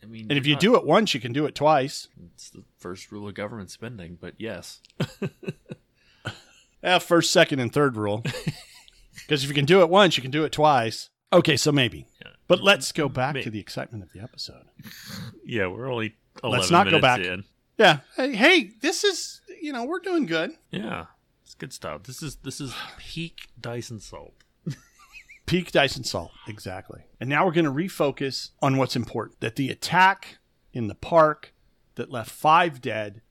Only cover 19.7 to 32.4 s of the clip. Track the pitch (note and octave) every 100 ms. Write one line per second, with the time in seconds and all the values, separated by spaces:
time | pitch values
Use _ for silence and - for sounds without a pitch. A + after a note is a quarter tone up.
19.7 | C4+ A#3+ F#4 G4 F4 G#3 E3 F3 D#4+ _
20.7 | - A3 - E2 _ _ _ _ - -
21.7 | - F2 D2+ G2+ B2+ D#3 - C3+ - C#3
22.7 | - - - - - E3 - - - A#2+
23.7 | A#2+ A2+ A2 - E2 D2 _ _ _ -
24.7 | C#3 _ _ - - - - - F3 E3+
25.7 | E3+ C#3+ - A#2+ F#2+ E2+ - - G#2+ -
26.7 | F#2 - D2 - _ B2 D3 F#3 D#3+ D#3+
27.7 | C3+ F#3+ - D3 C3 C#3 - - _ C#3+
28.7 | C3+ C3+ C3 A2+ A#2 G#2+ _ A#2 - C3+
29.7 | - - F3 F#3 F#3+ - - _ _ _
30.7 | C3 A2 - - E3+ D#3 D3+ - _ _
31.7 | _ _ - - B2+ G#2+ -